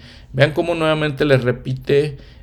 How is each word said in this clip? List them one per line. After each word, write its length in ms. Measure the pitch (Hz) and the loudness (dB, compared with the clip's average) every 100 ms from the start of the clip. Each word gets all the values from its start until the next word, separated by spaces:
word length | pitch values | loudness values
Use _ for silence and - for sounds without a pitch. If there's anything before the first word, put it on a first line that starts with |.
| - - - | -14 -20 -10
vean 180 | 131 147 | 0 0
cómo 240 | 151 170 170 | 2 -2 0
nuevamente 500 | 160 156 151 135 147 | 0 0 -2 0 2
le 120 | 131 | 2
repite 800 | 120 123 135 131 - 143 151 139 - - | 2 -4 -6 -6 0 0 0 -6 -18 -20